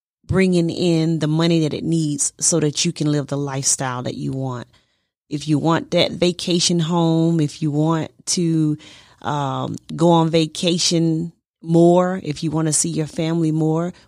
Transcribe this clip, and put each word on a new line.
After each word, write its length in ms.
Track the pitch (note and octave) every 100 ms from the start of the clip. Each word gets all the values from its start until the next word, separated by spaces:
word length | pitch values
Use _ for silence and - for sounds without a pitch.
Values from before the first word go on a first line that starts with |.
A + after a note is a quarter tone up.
| _ _
bringing 460 | - F3+ F#3+ F3+ E3+
in 500 | - F3+ E3 D#3+ E3
the 80 | D#3
money 340 | D#3 E3+ E3+
that 120 | D3+
it 100 | -
needs 480 | E3 E3 D#3 C#3+ - -
so 200 | - E3+
that 260 | D3+ C#3+ F3
you 80 |
can 180 | E3 D3+
live 160 | D3 C3+
the 100 | C#3+
lifestyle 680 | C#3+ C3+ C3+ - C3+ B2
that 120 | B2+ -
you 180 | C#3+
want. 340 | C3+ C3 B2 - _ _ _ _ _ _
If 180 | D3 C#3+
you 120 | D3
want 320 | D#3 D#3+ -
that 200 | F3 -
vacation 680 | F3 F3+ F3+ - F3+ - F3
home, 640 | D#3+ F3 E3 E3 E3 E3
if 200 | D3 -
you 100 | D#3
want 400 | D3 D#3 D#3+ - - -
to, 500 | - E3+ D#3+ D#3 D3+ - - - _
um, 520 | - D3 C#3 C3 C3 A2 -
go 180 | D3+ E3+
on 180 | E3+ E3
vacation 1040 | E3 D#3 - F3+ F3 - E3+ E3 D#3+ E3+ - _ _
more, 600 | E3 E3 E3+ F3 F3+ F#3+
if 200 | D3+ D3
you 80 | D#3+
wanna 200 | D#3 D#3+
see 160 | D3 E3+
your 200 | D#3 D3+
family 440 | - D#3+ E3 D#3+
more, 400 | D#3 D#3 D#3+ F3 -